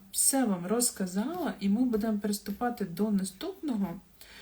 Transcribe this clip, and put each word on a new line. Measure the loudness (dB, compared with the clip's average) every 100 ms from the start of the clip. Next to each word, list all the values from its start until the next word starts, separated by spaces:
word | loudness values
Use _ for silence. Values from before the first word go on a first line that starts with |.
| -6
все | 0 2 4
вам | 4 2 0
розказала, | 2 2 0 -4 -2 -2 -2 -4 0
і | 2
ми | 4
будемо | 4 2 0 0
приступати | 0 -4 -4 -4 -2 -2
до | -4 -2 2
наступного. | 2 0 -6 -10 -6 -4 -2 -2 -4 -14 -20 -20 -20